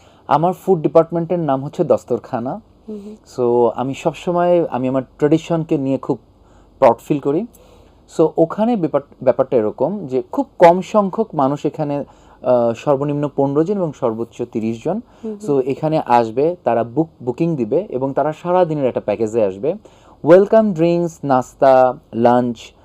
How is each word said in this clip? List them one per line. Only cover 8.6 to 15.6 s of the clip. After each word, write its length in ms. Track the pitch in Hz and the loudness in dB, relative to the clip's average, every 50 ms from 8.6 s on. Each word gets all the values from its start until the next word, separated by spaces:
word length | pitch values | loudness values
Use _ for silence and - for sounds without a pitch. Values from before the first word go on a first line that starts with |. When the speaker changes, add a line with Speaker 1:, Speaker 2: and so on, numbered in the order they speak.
| 220 233 247 | -2 0 0
Speaker 1:
ব্যাপার-, 480 | 190 160 143 - 139 - - - _ - | -2 -2 -2 -2 -4 -4 -6 -12 _ 0
ব্যাপারটা 340 | 131 117 - 127 - 139 | 0 2 2 0 0 0
এরকম 500 | 120 107 107 - - 127 160 208 208 165 | 0 0 0 -2 -2 -4 -4 -4 -6 -8
যে 160 | 131 127 127 123 - | -4 -4 -4 -4 -4
খুব 160 | - 285 269 - _ | -4 -4 -4 -6 _
কম 240 | - - 170 175 190 | 4 6 6 6 4
সংখ্যক 540 | 175 - - 214 202 190 - 226 214 - - | -2 -2 -2 0 0 0 -4 -6 -6 -4 -2
মানুষ 300 | 156 165 160 147 143 - | -2 -2 -2 -2 -2 -4
এখানে, 380 | 151 - - 151 143 143 143 - - - - _ - - _ | -6 -4 -4 -6 -6 -4 -6 -8 -10 -14 -20 _ -20 -20 _
আহ, 320 | - 127 127 120 120 117 113 | -2 0 2 2 2 0 -2
সর্বনিম্ন 560 | - - 151 139 135 143 147 143 147 147 139 - | -2 -2 -2 0 0 0 -2 -2 -4 -4 -4 -2
পনেরো 280 | 147 139 139 139 147 165 | -2 -2 0 0 0 0
জন 140 | 180 214 | 0 -2
এবং 140 | 196 175 151 131 | -2 -4 -4 -4
সর্বোচ্চ 480 | - 135 117 110 113 117 - - - 120 120 | -4 -4 -4 -2 -4 -8 -10 -8 -10 -10 -6
তিরিশ 320 | - 117 110 113 117 113 - | -6 -4 -4 -4 -4 -4 -6
জন। 180 | 151 185 233 - _ _ _ - | -6 -6 -6 -8 _ _ _ -12
Speaker 2:
হুম, 120 | 220 214 | -12 -12
হুম। 240 | 202 214 151 143 | -8 -4 -2 0
Speaker 1:
So 60 | 131 | 0